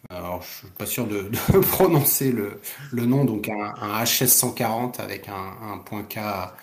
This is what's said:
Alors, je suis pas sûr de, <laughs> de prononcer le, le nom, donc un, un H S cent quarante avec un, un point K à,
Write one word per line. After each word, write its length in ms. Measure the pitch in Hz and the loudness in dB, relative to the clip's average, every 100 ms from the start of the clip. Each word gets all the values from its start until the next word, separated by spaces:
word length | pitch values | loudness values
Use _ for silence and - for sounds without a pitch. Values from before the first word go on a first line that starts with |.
| - | -14
Alors, 340 | 87 87 90 | -10 -8 -8
je 60 | - | -8
suis 260 | - 95 - | -16 -16 -10
pas 100 | 104 | -6
sûr 200 | - 117 | -2 -2
de, 220 | 104 98 | -4 -4
<laughs> 240 | 117 - | 0 4
de 60 | 190 | 6
prononcer 720 | - - 185 160 139 - 135 | 6 6 6 6 4 2 2
le, 260 | 120 101 104 - - 143 | 2 -2 -6 -12 -14 -6
le 140 | 120 | 0
nom, 220 | 120 135 131 | 2 4 4
donc 220 | 107 110 | 0 -4
un, 260 | 104 104 - | -4 -6 -6
un 260 | 107 107 | -4 0
H 220 | 117 - | 2 2
S 100 | 127 | 4
cent 180 | - 123 | 4 4
quarante 460 | 117 117 113 123 120 | 0 -2 -2 -4 -6
avec 300 | 101 101 101 | -8 -10 -10
un, 300 | 98 95 95 | -10 -10 -12
un 180 | 107 98 | -12 -12
point 260 | 95 104 | -10 -10
K 120 | 101 110 | -8 -6
à, 380 | 107 98 92 - | -4 -4 -6 -12